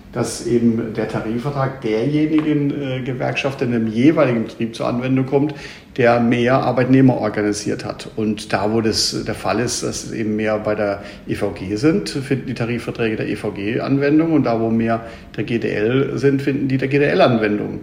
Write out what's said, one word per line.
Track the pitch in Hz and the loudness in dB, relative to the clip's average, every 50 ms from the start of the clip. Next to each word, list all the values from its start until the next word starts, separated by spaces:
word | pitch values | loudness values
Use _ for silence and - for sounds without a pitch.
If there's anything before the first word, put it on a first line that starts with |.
| - - | -20 -10
dass | - 120 117 117 - - - | -6 -4 -4 -4 -6 -6 -2
eben | - 120 117 117 117 110 113 - - - | 0 2 4 4 2 2 2 -2 -4 -4
der | 110 107 | -4 -4
Tarifvertrag | - - 110 104 107 113 120 120 147 143 139 135 127 - - | -4 -4 -4 -4 -4 -4 -4 -4 -4 -2 -2 -2 -2 -4 -4
derjenigen, | - 110 107 110 120 143 151 151 156 151 160 151 151 151 151 147 143 139 | -2 -2 0 0 0 0 2 2 2 2 2 2 2 2 2 2 0 0
äh, | - 139 143 131 131 127 | -2 -2 -4 -4 -4 -4
Gewerkschaft | 120 139 123 131 135 131 127 - - 139 135 - 135 | -4 -4 -4 -4 -4 -4 -2 -2 -2 -4 -2 -2 -2
in | 120 | 0
dem | 120 117 110 | 0 0 0
jeweiligen | 110 107 117 127 156 160 160 143 127 117 113 110 | 0 2 4 4 6 6 6 4 4 2 0 -2
Betrieb | - - - 117 110 - | -4 -4 -6 -6 -6 -4
zur | - 127 | -4 -4
Anwendung | 123 127 120 127 127 131 131 131 | -2 -2 -2 0 2 2 2 2
kommt, | 131 147 139 147 147 - - - - - - - - - | 2 2 2 2 0 -2 -6 -12 -16 -16 -18 -20 -8 -2
der | - 120 117 117 120 | 2 4 4 4 4
mehr | 117 117 123 120 120 120 131 131 | 4 2 4 4 4 4 4 4
Arbeitnehmer | - 123 123 131 127 123 131 131 131 127 117 | 2 2 2 2 4 4 6 6 8 6 6
organisiert | - 107 107 104 107 104 104 101 - - - 107 - - | 4 0 -2 0 0 0 0 0 -2 -2 -4 -4 -4 -6
hat. | 107 - - - - - | -8 -10 -10 -14 -10 -6
Und | - 107 107 107 104 - - - | -2 -2 -2 -2 -4 -4 -4 -2
da, | 98 98 107 | -2 0 0
wo | 110 113 | 0 2
das | 107 110 101 104 - - - 120 110 | 2 2 0 0 -2 -2 -2 -4 -6
der | 113 104 | -6 -6
Fall | - - 95 98 110 | -4 -2 -2 0 0
ist, | 123 - - - | 0 -2 -2 -4
dass | - 117 117 - - | -4 -4 -6 -6 -8
es | 139 | -8
eben | - 110 110 107 107 | -6 -4 -2 -2 -2
mehr | 107 110 107 107 104 | -2 0 0 -2 0
bei | 104 107 107 | 0 -2 -2
der | 104 104 101 101 98 - - - - - | 0 -2 -2 -2 -4 -8 -14 -18 -14 -8
E | - 113 | -6 -4
V | - 107 98 | -2 -2 -4
G | 92 - 92 92 104 | -4 -6 -4 -4 -2
sind, | 104 123 156 190 202 - - | 2 2 2 2 2 -2 -4
finden | - 143 131 - 139 - - | -6 -6 -4 -2 -4 -4 -4
die | 131 113 | -6 -6
Tarifverträge | - 117 113 120 117 - - 117 - 117 110 110 | -4 -4 -4 -4 -4 -6 -8 -4 -2 -2 -2 -2
der | 107 120 | -2 -4
E | 104 - | -4 -6
V | - - 107 92 | -4 -6 -6 -6
G | 101 98 104 123 131 | -4 -4 -4 -2 -2
Anwendung. | - 120 135 139 139 143 151 156 165 165 160 | 0 0 0 2 2 4 4 4 4 4 2
Und | 143 120 | 2 2
da, | 120 117 113 | 2 0 0
wo | 113 113 | 0 0
mehr | 113 113 113 113 113 113 - - - - - - - | 2 2 2 0 0 -2 -4 -8 -16 -16 -18 -10 -8
der | - 107 | -6 -4
G | - 123 | -2 -2
D | 113 107 | -2 -2
L | 107 95 104 104 113 127 135 139 - - 120 | -2 0 0 2 2 2 2 2 0 0 2
sind, | 135 139 135 135 - | 2 2 2 2 0
finden | 151 135 143 139 | 0 0 0 0
die | 131 135 | 0 0
der | 131 143 131 | 0 0 0
G | 139 139 | 2 2
D | 147 | 2
L | 147 147 - | 4 4 4
Anwendung. | - 123 117 110 110 104 104 104 101 98 95 - | 4 4 4 2 2 0 0 -2 -2 -6 -8 -10